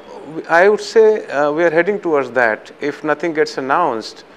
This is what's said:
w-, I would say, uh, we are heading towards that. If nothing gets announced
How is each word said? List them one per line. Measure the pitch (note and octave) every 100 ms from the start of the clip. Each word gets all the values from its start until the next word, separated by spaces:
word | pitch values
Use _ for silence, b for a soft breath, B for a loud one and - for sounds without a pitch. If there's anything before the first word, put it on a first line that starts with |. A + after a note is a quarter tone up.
| - - -
w-, | D#3+ -
I | E3 G3
would | G#3
say, | - A3+ G#3+ G#3+ -
uh, | C3+ D3
we | D3+
are | E3+
heading | D#3+ F3 G3+
towards | F3 D3 B2
that. | A#2+ A#2 G#2+ - -
If | C#3+ -
nothing | D3+ D3 F3
gets | D#3 D3 -
announced | C3 D#3 E3 A2+ G#2+ - -